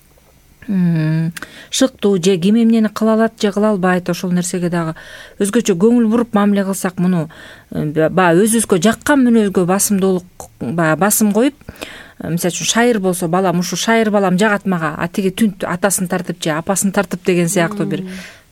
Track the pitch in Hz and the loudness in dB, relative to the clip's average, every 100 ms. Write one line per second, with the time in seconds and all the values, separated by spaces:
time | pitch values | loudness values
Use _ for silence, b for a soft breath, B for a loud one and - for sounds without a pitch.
0 | _ _ _ _ _ - - 196 175 165 | _ _ _ _ _ -16 -4 0 2 2
1 | 156 160 165 - B B B - 175 - | 0 0 -2 -6 B B B -2 -2 0
2 | 202 196 170 190 180 226 226 226 214 208 | 0 2 2 2 2 4 4 4 2 0
3 | 220 220 220 - 208 202 214 202 180 180 | 0 2 0 0 -2 0 0 2 0 0
4 | 180 175 185 175 175 185 175 175 160 156 | -2 -4 -2 -2 -2 -4 -2 -2 -4 -8
5 | B B B B 202 240 220 175 214 240 | B B B B -2 0 0 2 4 4
6 | 220 240 254 202 202 202 190 196 190 - | 2 2 0 2 2 2 0 -2 -4 -2
7 | 180 180 156 B B B B 165 151 151 | 0 0 -2 B B B B -6 -4 0
8 | 156 156 180 170 220 226 - 185 202 220 | 0 2 4 4 4 2 0 0 0 0
9 | - 285 247 226 202 190 175 196 - 196 | 0 2 4 2 2 0 0 0 0 0
10 | 190 180 180 - - - 120 165 160 156 | 0 -2 -4 -18 -20 -12 -6 -2 0 2
11 | 196 - 214 202 269 - - B B B | 0 2 2 2 0 -2 -14 B B B
12 | B B - 170 175 170 160 226 240 226 | B B -6 -2 -2 -4 -4 0 2 2
13 | 185 175 175 180 190 175 175 175 - 226 | 0 -2 0 0 2 0 -2 -4 0 2
14 | 214 208 196 180 220 202 196 180 156 151 | 2 2 2 2 2 0 -2 -2 -4 -4
15 | 175 - 190 185 220 180 - 175 202 - | -6 -2 -2 0 0 -2 -6 -2 0 0
16 | 180 185 180 165 165 156 165 196 196 190 | -2 -4 -6 -6 -4 -4 -2 -2 0 -2
17 | 190 185 - 175 170 175 165 208 196 190 | -2 -4 0 0 2 0 0 -2 -4 -4
18 | 185 185 185 B B | -8 -12 -16 B B